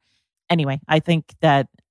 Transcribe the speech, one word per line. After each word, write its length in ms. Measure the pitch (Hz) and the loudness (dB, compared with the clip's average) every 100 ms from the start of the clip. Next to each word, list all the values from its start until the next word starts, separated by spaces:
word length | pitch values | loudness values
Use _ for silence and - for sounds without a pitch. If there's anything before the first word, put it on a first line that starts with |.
| _ _ _ _ _ | _ _ _ _ _
Anyway, 320 | 170 139 135 - | -2 -2 -6 -2
I 100 | 156 | -2
think 340 | - 165 - - | 0 -4 -4 -2
that 260 | 160 139 123 _ _ | 0 2 0 _ _